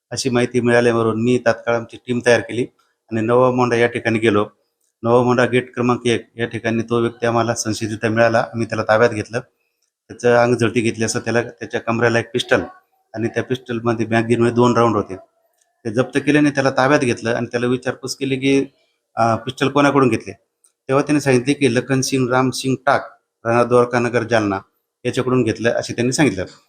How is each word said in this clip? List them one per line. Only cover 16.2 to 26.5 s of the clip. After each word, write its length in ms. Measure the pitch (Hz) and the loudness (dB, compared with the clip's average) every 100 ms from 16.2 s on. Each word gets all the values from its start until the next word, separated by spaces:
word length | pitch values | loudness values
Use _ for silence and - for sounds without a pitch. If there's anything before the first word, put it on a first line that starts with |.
| 135 147 147 | 0 2 2
त्याला 200 | 139 135 | 2 0
ताब्यात 300 | 135 131 147 | 2 2 2
घेतलं 300 | 127 113 117 | 2 -2 -2
आणि 160 | 120 117 | -4 -4
त्याला 200 | 120 123 | -2 -2
विचारपूस 500 | 127 131 120 131 - | -2 -4 -8 -10 -8
केली 200 | 135 135 | -6 -2
की, 240 | 135 139 135 _ _ _ _ 117 | 2 2 0 _ _ _ _ -2
अं, 200 | 113 110 | 0 0
पिस्टल 320 | 127 - 131 | -4 -2 0
कोणाकडून 400 | 139 143 139 127 | 2 2 4 2
घेतले, 240 | 110 - 92 _ _ _ _ - | 0 -6 -18 _ _ _ _ -2
तेव्हा 140 | 135 | -2
त्याने 180 | 143 151 | 0 0
सांगितले 320 | 135 127 123 | 2 2 2
की 220 | 139 135 | 0 0
लखनसिंग 540 | 120 123 135 127 131 123 | 0 0 -2 0 -2 0
रामसिंग 480 | 127 131 - 131 127 - | 0 0 -2 -4 -2 0
टाक, 340 | 120 - - _ _ | 0 -2 -16 _ _
राणा 200 | 113 120 | -2 0
द्वारकानगर, 580 | 120 123 120 123 120 117 | 4 2 2 0 -2 -2
जालना 380 | 110 113 104 98 - _ _ _ | 0 0 0 -2 -8 _ _ _
याच्याकडून 380 | 123 123 127 127 | -4 -4 0 0
घेतलं 280 | 110 107 113 | 0 0 -2
असे 240 | 117 120 | -2 -4
त्यांनी 180 | 113 120 | -4 -2
सांगितलं. 320 | 127 123 95 90 | 0 0 0 -6